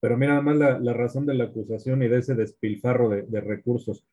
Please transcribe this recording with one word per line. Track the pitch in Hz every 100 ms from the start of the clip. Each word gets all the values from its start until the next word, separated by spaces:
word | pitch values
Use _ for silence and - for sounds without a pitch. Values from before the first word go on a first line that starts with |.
Pero | 113 120
mira | 139
nada | 143
más | 143 151
la, | 143 120
la | 120
razón | 117 120 131
de | 143
la | 131
acusación | 113 117 104 110 131 131
y | 123
de | 123
ese | 123
despilfarro | 123 107 - 110 104 123 123 120
de, | 101
de | 101 110
recursos. | 101 104 - 120 - 104 _